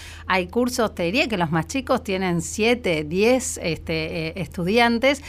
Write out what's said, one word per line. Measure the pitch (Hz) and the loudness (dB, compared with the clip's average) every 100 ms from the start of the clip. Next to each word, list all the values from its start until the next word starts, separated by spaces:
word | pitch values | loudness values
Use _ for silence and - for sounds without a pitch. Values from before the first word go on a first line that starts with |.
| - - - | -16 -10 0
Hay | 185 180 | 0 0
cursos, | 240 247 247 220 - | 0 0 0 -2 0
te | |
diría | 170 240 320 | 0 0 0
que | 208 | 0
los | 165 | 0
más | 165 - | 0 -2
chicos | 269 254 247 | -4 0 -2
tienen | 254 190 185 170 | 0 -2 0 0
siete, | 160 - 220 240 190 156 | -2 0 2 2 0 -2
diez, | 151 180 220 254 - - | 0 2 4 4 0 -4
este, | 175 151 - 160 160 170 160 | -4 -4 -4 -4 -4 -4 -6
eh, | 185 | -6
estudiantes, | 156 - 175 233 233 233 262 285 | -8 -4 2 4 4 4 2 0